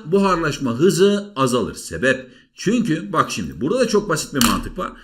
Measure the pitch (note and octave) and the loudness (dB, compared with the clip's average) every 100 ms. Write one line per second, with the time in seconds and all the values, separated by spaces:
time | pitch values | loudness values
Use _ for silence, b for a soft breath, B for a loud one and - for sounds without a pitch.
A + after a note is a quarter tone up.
0 | D#3 G3 G3 E3+ D#3+ - C3+ A#2 F3+ D#3+ | 0 2 4 2 0 -2 -4 2 2 6
1 | G3 G3+ - C3+ C3 A#2+ F2 - - E2 | 4 2 -4 -2 0 2 -2 -8 -10 -2
2 | B2+ C3 - B B - F3+ B3 F3+ D#3+ | 0 0 -6 B B -4 0 0 0 -2
3 | G3+ D#3 - - D#2 - C3 B3 A#3 G#3 | -2 -2 -2 -4 -8 -6 -2 0 2 0
4 | G3 D#3 - C#3 A#2 B2 A#2+ - B2 B | 0 -4 -2 0 2 2 -4 -8 -10 B